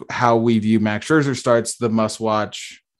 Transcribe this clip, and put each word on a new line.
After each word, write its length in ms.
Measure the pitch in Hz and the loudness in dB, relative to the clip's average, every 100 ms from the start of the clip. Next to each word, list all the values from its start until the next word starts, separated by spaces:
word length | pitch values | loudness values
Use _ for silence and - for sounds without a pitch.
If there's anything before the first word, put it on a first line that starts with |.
| - | -10
how 280 | - 120 117 | 0 2 4
we 200 | 117 113 | 2 2
view 220 | 107 110 | 2 2
Max 260 | 107 107 - | 2 -2 0
Scherzer 300 | 156 139 127 | 2 2 -2
starts 400 | 131 117 110 - | 2 2 0 -4
the 140 | 117 | -2
must 300 | 113 110 - | 0 -2 -2
watch. 600 | 110 107 104 - - - _ | -2 -2 -4 -8 -16 -18 _